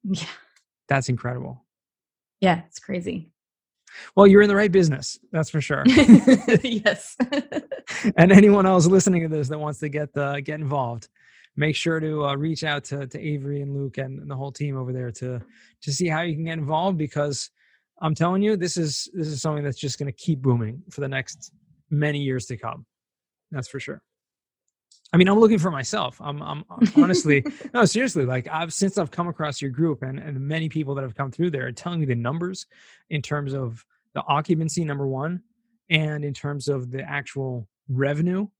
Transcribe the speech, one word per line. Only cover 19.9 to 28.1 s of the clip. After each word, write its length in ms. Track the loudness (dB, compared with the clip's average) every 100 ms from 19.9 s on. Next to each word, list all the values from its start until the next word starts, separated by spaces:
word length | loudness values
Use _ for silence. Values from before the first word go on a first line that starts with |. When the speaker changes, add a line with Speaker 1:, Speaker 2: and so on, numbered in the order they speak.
| -6
Speaker 2:
gonna 120 | -8
keep 300 | -6 -4 0
booming 420 | 0 0 -2 -8 -16
for 80 | -10
the 80 | -6
next 440 | -6 -8 -16 -20 _ _ _ _
many 300 | -2 -2 -2
years 260 | -4 -4 -6
to 100 | -10
come. 280 | -10 -12 -18 _ _ _ _ _ _
That's 180 | -12 -10
for 100 | -12
sure. 220 | -12 -16 _ _ _ _ _ _ _ _ _ _ _
I 40 | 4
mean, 120 | 6
I'm 100 | 6
looking 180 | 6 4
for 140 | 0
myself. 480 | -4 -6 -6 -6 -10
I'm, 200 | -12 -10
I'm, 220 | -10 -12 -14
I'm 220 | 0 2 4
honestly, 440 | 4 2 4 2 2 -10
Speaker 1:
<laughs> 140 | -6
Speaker 2:
no, 120 | 2
seriously, 400 | 2 2 0